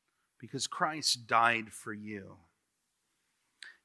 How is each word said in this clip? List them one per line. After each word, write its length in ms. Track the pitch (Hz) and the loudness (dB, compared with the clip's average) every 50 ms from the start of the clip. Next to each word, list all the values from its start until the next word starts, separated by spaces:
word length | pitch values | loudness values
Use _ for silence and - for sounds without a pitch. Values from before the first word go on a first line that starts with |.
| _ _ _ _ _ _ _ _ | _ _ _ _ _ _ _ _
because 280 | - 110 - 135 - - | -16 -10 -6 -4 -4 -4
Christ 600 | - - 180 156 156 156 - - - 123 117 110 | -2 0 -2 -2 -2 0 0 0 0 0 0 4
died 440 | 123 113 117 117 117 113 110 107 | 6 6 6 6 4 4 0 -6
for 220 | - - - 117 107 | -12 -14 -10 -10 -10
you, 440 | 104 107 107 107 101 98 98 95 92 87 _ _ _ _ _ _ _ _ _ _ _ _ _ _ _ _ _ _ _ _ _ _ - - - - _ _ | -8 -8 -8 -8 -10 -10 -12 -18 -20 _ _ _ _ _ _ _ _ _ _ _ _ _ _ _ _ _ _ _ _ _ _ _ -20 -20 -20 -20 _ _